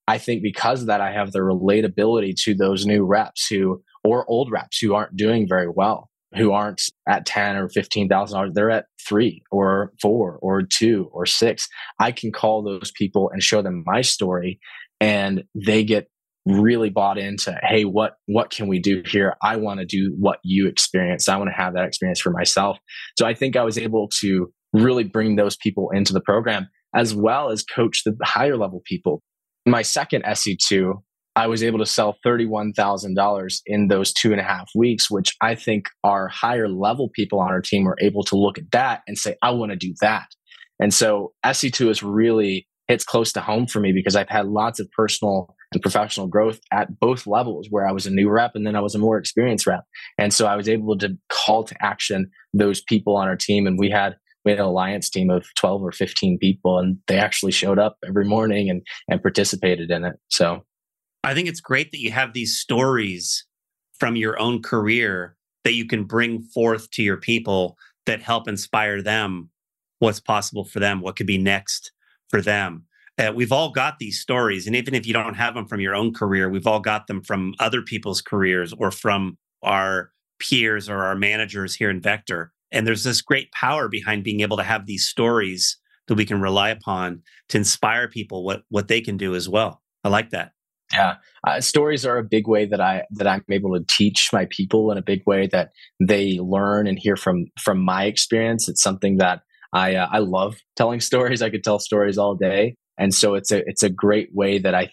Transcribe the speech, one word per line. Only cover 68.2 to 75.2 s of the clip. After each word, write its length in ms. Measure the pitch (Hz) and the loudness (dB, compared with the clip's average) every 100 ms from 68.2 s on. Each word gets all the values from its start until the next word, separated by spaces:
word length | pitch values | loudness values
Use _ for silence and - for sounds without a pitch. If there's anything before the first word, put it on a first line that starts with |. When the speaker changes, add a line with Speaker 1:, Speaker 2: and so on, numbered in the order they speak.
Speaker 2:
help 260 | - 117 113 | -2 -4 -4
inspire 540 | 98 - 110 107 101 | -8 -4 0 0 -2
them, 480 | 98 110 104 90 85 _ _ _ _ _ | -2 -2 -2 -6 -12 _ _ _ _ _
what's 220 | 113 104 | 0 0
possible 440 | - 104 - 101 | 0 0 -2 -6
for 160 | 95 104 | -8 -2
them, 220 | 101 95 | -2 -2
what 140 | 90 - | -6 -6
could 100 | 98 | -2
be 140 | 95 | 0
next 520 | 98 98 101 - - - _ _ _ | 0 0 -4 -8 -10 -20 _ _ _
for 120 | 104 | 0
them. 440 | 92 104 92 82 - _ _ - | 2 0 -2 -8 -18 _ _ -4
Uh, 140 | 110 | -2
we've 180 | 113 117 | -2 0
all 200 | 135 160 | 2 0
got 260 | 131 139 156 | -2 -4 -4
these 220 | 107 95 | -10 -8
stories. 480 | - 123 113 98 98 | -2 0 0 -2 -2
And 80 | 123 | -2
even 180 | 120 | -2
if 140 | 127 107 | -4 -2
you 60 | |
don't 220 | 113 | -2